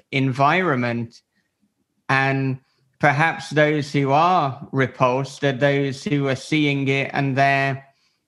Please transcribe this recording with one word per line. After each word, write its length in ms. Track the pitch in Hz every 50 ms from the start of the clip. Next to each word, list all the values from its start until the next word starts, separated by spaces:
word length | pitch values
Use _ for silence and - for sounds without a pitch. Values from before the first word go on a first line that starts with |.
| - _
environment. 1120 | 139 135 135 135 120 135 139 143 165 185 185 170 139 123 123 120 117 117 117 113 - - _ _ _ _ _ _ _ _ _ _ _ _ _ _ _ _ _ -
And 520 | 135 135 135 139 139 135 135 135 127 131 - _ _ _ _ _ _ _
perhaps 500 | - 147 139 139 160 165 151 - - -
those 420 | - 151 151 151 151 147 139 -
who 200 | - 143 139 135
are 560 | 139 151 165 180 185 175 147 135 120 - - -
repulsed 720 | - 135 131 120 - - 131 123 123 135 135 135 - - 143
are 80 | 139
those 520 | 127 120 143 143 143 143 139 135 131 135 -
who 240 | 208 147 143 139 139
are 80 | 131
seeing 520 | 135 - - 160 151 151 143 143 139 135 135
it 220 | 139 139 131 - -
and 220 | 139 139 139 127 135
they're 480 | 139 139 139 135 139 135 135 135 - _ _ _ _ _ _ _ _